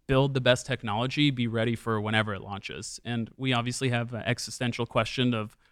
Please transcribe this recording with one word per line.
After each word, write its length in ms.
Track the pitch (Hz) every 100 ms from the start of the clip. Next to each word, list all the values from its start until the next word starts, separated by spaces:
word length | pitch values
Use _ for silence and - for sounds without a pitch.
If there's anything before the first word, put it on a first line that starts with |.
| -
build 260 | 135 139
the 80 | 135
best 240 | 123 123 -
technology, 640 | 123 113 104 127 147 147
be 160 | 123 117
ready 300 | 113 117 113
for 260 | 117 110
whenever 320 | 107 107 107
it 80 | 98
launches. 580 | 101 98 - 71 107 - 113
And 240 | 120 110 -
we 160 | 131
obviously 360 | 120 120 123 135
have 260 | 120 117 117
an 80 |
existential 640 | - 120 - - 123 - 117
question 480 | 123 110 - 123 117
of, 200 | 107 - _